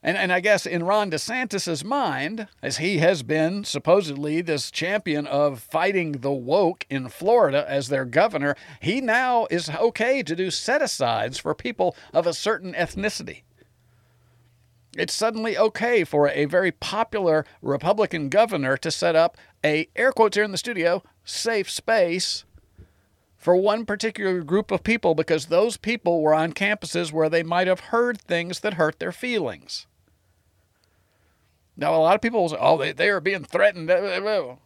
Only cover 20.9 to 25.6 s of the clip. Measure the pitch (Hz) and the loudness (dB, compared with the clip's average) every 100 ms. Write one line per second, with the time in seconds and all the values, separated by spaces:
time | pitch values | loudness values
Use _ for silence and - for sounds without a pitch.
20.9 | 180 _ _ - - 226 220 190 - - | 0 _ _ -12 -6 -2 -2 -2 -6 0
21.9 | 226 175 175 - - - - _ _ - | 2 4 0 -4 -6 -10 -20 _ _ -20
22.9 | _ _ _ _ _ - 180 202 214 226 | _ _ _ _ _ 2 4 4 0 -2
23.9 | 202 220 214 196 180 147 185 208 196 - | -4 -4 -4 -4 -4 0 -2 0 -4 0
24.9 | 226 - 156 160 165 143 170 | 0 2 0 0 -2 2 2